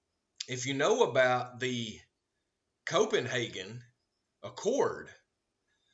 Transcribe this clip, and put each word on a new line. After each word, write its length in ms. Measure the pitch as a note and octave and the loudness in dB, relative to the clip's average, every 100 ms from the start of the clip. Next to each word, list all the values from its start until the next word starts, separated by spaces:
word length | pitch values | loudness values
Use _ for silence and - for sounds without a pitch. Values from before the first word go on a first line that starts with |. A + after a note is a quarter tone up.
| _ _ _ - - | _ _ _ -12 -8
if 180 | B2 B2+ | -6 -4
you 80 | |
know 280 | C#3 E3+ B3 | 2 4 4
about 560 | G#3 C3 B2+ B2+ - A#2 | 4 4 4 2 -2 -6
the 380 | B2+ A#2+ A2+ G2 - _ _ _ _ _ _ _ - | -4 -4 -6 -10 -20 _ _ _ _ _ _ _ 0
Copenhagen 960 | E3 A3 F3+ A#2+ B2+ A2+ F#2 F#2+ B2 - _ _ _ _ _ | 2 2 2 0 -2 -4 -6 -10 -12 -16 _ _ _ _ _
Accord, 680 | G2+ - - C4+ B2 D2 - - _ _ _ _ _ _ _ | -14 -4 0 2 0 -2 -12 -20 _ _ _ _ _ _ _